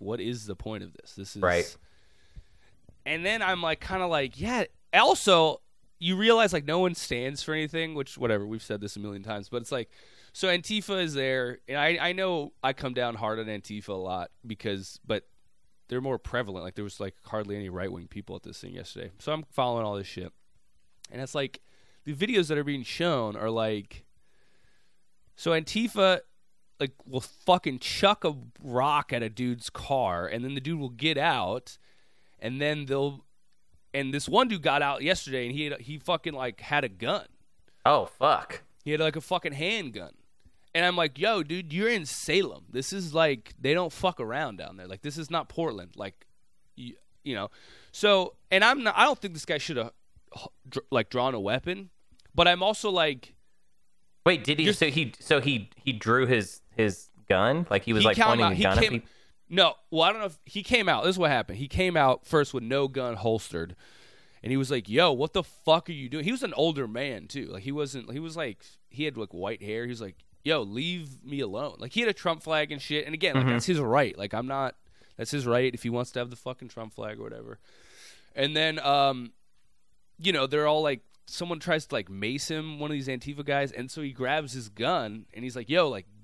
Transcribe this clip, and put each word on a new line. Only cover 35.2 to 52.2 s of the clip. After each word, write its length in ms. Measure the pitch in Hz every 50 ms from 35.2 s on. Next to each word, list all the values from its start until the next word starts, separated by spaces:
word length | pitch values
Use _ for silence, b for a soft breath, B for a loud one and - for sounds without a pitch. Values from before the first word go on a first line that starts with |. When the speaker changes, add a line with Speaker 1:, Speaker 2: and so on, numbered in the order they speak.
| - 139 131 127 120
Speaker 1:
and 80 | 120 131
he 100 | 147 151
had, 160 | 147 143 -
he 180 | 117 127 156 147
fucking, 360 | - - 175 160 - 170 147
like, 260 | 135 127 123 104 -
had 240 | - - 143 147 139
a 40 | 117
gun. 380 | 95 90 113 127 185 185 - - - - - - - - - _ _ _ -
Speaker 2:
Oh, 200 | - 147 131 95
fuck. 560 | - - - 127 151 135 85 - - - - - - - - -
Speaker 1:
He 60 | 147
had, 100 | 151 151
like, 160 | 160 156 147
a 40 | 156
fucking 320 | - - 185 175 - 170 139
handgun. 580 | 139 156 190 226 220 180 131 104 104 87 69 - - - - - - - - - - - - -
And 100 | 165 175
I'm 120 | 180 180
like, 220 | 175 165 156 131 143
"Yo, 240 | 175 214 226 196
dude, 300 | 151 143 165 185 185 156
you're 160 | 147 180 208 226
in 160 | 240 208 156
Salem. 640 | 131 - - - - 156 190 190 135 85 71 - -
This 220 | - 127 135 -
is, 220 | 190 196 180 160 143
like, 400 | 160 160 156 139 117 - - - -
they 140 | 123 131
don't 200 | 156 180 180 160
fuck 280 | - - - 185 175 -
around 380 | 123 107 120 143 156 127 104 87
down 180 | 80 76 92
there. 100 | 95 90
Like, 140 | 90 95 98
this 160 | - 147 143
is 140 | 165 160 143
not 180 | 170 165 139 -
Portland." 440 | - - 165 151 113 98 90 90 -
Like, 300 | - 104 98 - _ - _ - - - _ _ _ _ - -
you, 180 | - 127 120 - - _ _ - - -
you 100 | 147 123
know. 160 | 101 98 107 b b b b b b b b
So, 440 | b - - 208 202 190 180 - - - - -
and 120 | 190 190
I'm 220 | 208 233 262 285 240
not, 100 | 214 -
I 80 | 190 226
don't 140 | 294 269 -
think 140 | - 196
this 140 | 165 151 -
guy 100 | - 165 147
should 200 | - - 156 120
have, 140 | 113 117 - - - - - - - - - - - - - - - 135
dr-, 160 | - - - -
like, 180 | 135 120 107 -
drawn 260 | - 123 123 135 131
a 60 | 110
weapon, 480 | 98 98 113 131 - 170 185 196 196 185 - - - - - -